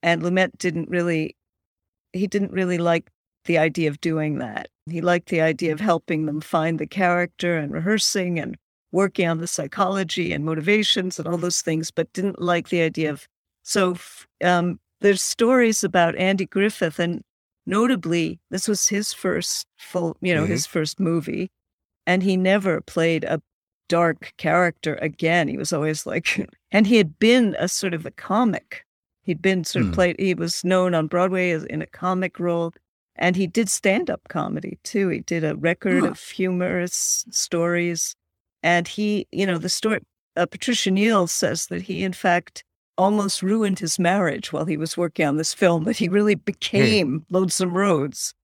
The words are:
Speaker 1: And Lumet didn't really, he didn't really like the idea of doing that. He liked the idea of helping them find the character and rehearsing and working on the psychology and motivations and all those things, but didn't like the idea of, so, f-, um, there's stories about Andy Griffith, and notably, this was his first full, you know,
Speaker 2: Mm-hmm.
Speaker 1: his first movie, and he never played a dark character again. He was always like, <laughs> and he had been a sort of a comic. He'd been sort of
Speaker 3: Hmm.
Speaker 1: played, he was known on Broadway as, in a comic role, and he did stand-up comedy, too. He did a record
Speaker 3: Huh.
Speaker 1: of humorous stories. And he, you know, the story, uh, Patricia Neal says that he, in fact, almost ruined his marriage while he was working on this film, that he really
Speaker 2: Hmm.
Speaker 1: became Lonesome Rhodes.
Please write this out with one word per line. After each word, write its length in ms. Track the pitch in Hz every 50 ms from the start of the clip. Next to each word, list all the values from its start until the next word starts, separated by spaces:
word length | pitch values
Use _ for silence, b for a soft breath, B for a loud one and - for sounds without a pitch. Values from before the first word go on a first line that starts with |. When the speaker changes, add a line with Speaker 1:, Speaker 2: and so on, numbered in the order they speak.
Speaker 1:
And 200 | - 170 170 165
Lumet 280 | 165 175 180 185 185 180 - _
didn't 300 | - 180 156 170 160 -
really, 440 | - 175 170 175 165 160 156 - - _ _ _ _ _ _ _ _ _ _ _ _ _ _ _
he 140 | - 185 196
didn't 260 | 196 - 208 196 190
really 260 | - 185 185 180 180 170
like 320 | 170 170 170 170 - _ _ _ _ _ _ _ _
the 120 | - 127 156
idea 300 | 156 165 151 175 165 151
of 120 | 143 143
doing 380 | - 165 160 160 156 151 147 135
that. 300 | 127 117 104 - - - _ _ _ 151
He 120 | 165 170
liked 280 | 160 175 175 175 170 -
the 100 | - 165
idea 320 | 160 160 160 123 151 165
of 80 | 151 151
helping 460 | 208 214 170 165 _ - 170 156 156
them 140 | 151 147 156
find 380 | 156 - - 165 156 165 165 151
the 80 | 151
character 720 | 151 - 190 190 175 175 175 175 175 _ - - 175 170
and 160 | 160 151 143
rehearsing 680 | 139 160 165 190 214 208 - - - 208 180 180 175 165
and 180 | - - - - _ _ _ _ _ _
working 340 | - 180 196 190 - - 180 165
on 100 | 165 160
the 80 | 165
psychology 840 | 175 - - 151 139 - - 202 185 196 196 190 160 - 185 170 156
and 120 | 170 143 147
motivations 720 | 156 160 156 151 180 208 214 208 - - 208 185 185 - -
and 80 | 156
all 120 | 165 175 170
those 240 | 170 175 170 -
things, 280 | - - 160 160 160 -
but 220 | _ - 160 -
didn't 280 | _ 185 185 202 180 -
like 280 | 175 175 175 170 - -
the 140 | - 175
idea 280 | 165 160 156 - 160 151
of, 160 | 147 139 - _ _ _ _ _ _ _
so, 300 | _ - - 208 190 180
f-, 340 | 180 175 - - - - - _ _ _ -
um, 340 | 180 180 175 170 180 175 - _ _ _ _
there's 220 | - 202 196 190
stories 600 | - - - - 233 226 262 254 240 226 220 - -
about 320 | 185 180 185 170 165 -
Andy 280 | - 185 190 196 190 190
Griffith, 540 | - - 190 196 214 208 - 185 165 151 -
and 240 | 170 170 170 - - _ _ _ _ _ _ _ _
notably, 720 | - 185 208 233 247 269 190 165 165 170 170 160 160 170 170 _ _
this 160 | - 190 -
was 220 | - 208 190 - -
his 240 | 208 202 208 -
first 540 | - - - 190 170 160 175 - - - - _ _ _
full, 380 | - - - 185 175 165 - _
you 140 | - 185 175
know, 80 | 151
Speaker 2:
Mm-hmm. 100 | 156 175
Speaker 1:
his 140 | - - -
first 320 | - - 170 156 151 - -
movie, 520 | 190 165 165 170 151 - - - 180 185 _ _ _ _ _ _ _ _ _ _ _
and 160 | - 180 185
he 140 | 185 196 190
never 440 | 185 185 185 196 208 190 190 165 -
played 440 | - - - 175 165 165 165 160 156
a 160 | - - 156 _ _ _ _ _ _ _ _ _ _
dark 440 | 170 170 170 165 160 - - - _ -
character 580 | - 160 160 175 180 175 160 _ - 156 147
again. 500 | - - 156 151 - - 160 170 175 160 -
He 80 | -
was 160 | - - 151
always 320 | 180 151 147 156 156 151 -
like, 420 | - - - 165 - - - 196 - _ _
<laughs> 120 | _ _
and 140 | - 202 220
he 100 | 196 240
had 220 | 220 196 156 156 _
been 360 | 214 220 240 262 240 202 175 -
a 100 | - 185
sort 260 | - - - 190 170
of 100 | 160 160
a 60 | -
comic. 760 | - - - - 180 214 247 226 175 - _ _ - - - _ _ _ _ _ _ _
He'd 180 | _ - 175 156
been 220 | - 190 190 185 160
sort 180 | - - 190 -
of 40 | 95
Speaker 3:
Hmm. 40 | 85
Speaker 1:
played, 220 | - 185 180 - -
he 160 | 196 190 180
was 300 | - 170 170 - - -
known 300 | 180 190 185 185 180 175
on 120 | 160 156
Broadway 440 | 156 - 175 180 185 185 185 180 180
as, 120 | 170 160 -
in 160 | - 143 156
a 60 | 156
comic 540 | - - - - 180 185 185 185 185 _ -
role, 320 | 175 175 170 170 170 165 - _ _ _ _ _ _ _ _
and 200 | - - 180 180
he 100 | 185 190
did 220 | 165 - 233 226 185
stand-up 540 | - - - 202 190 226 359 - - - _ -
comedy, 500 | - 165 - - - 151 - - 175 -
too. 260 | _ - - 202 196 185
He 120 | 156 -
did 240 | 156 - 170 170 156
a 100 | 151 151
record 480 | - 147 165 180 - - 196 180 180
Speaker 3:
Huh. 80 | - -
Speaker 1:
of 80 | - -
humorous 1040 | - - - - 190 185 185 180 180 180 180 180 175 180 - - - - 175 170 - -
stories. 840 | - - - - - 170 170 170 175 175 170 175 170 160 - - - _ _ _ _ _ _ _ _ _
And 240 | - 160 175 175 170 -
he, 380 | - - 208 208 208 202 - _
you 140 | - 165 196
know, 120 | 196 180 165
the 100 | 160 180
story, 300 | - - - 220 214 - - _ _ _ _ _ _
uh, 100 | 165 175
Patricia 440 | 165 - - - - 240 208 - 196
Neal 360 | 190 190 208 226 226 202 180
says 400 | 165 - - - - 123 170 -
that 160 | - 175 175
he, 200 | 185 - 185 170
in 100 | 190 190
fact, 500 | 180 - - 190 175 175 175 - _ - - _ _ _ _ _ _ -
almost 440 | 185 196 208 214 202 196 - -
ruined 360 | 185 185 214 226 214 202 190 -
his 200 | - 160 - -
marriage 540 | 175 170 185 202 185 160 - - - -
while 140 | - - 156
he 100 | 175 160
was 200 | 151 160 160 -
working 300 | - 175 165 _ - 160
on 100 | 143 143 151
this 160 | 160 - -
film, 300 | - 202 180 170 165 156
that 120 | 214 226 -
he 100 | 214 170
really 260 | 180 202 208 214 202
Speaker 2:
Hmm. 60 | 185 _
Speaker 1:
became 840 | - - _ - - - - 135 233 214 208 170 135 131 156 - _
Lonesome 420 | 175 185 190 180 - - 190 180
Rhodes. 640 | 175 180 202 202 175 147 139 147 131 - - - - _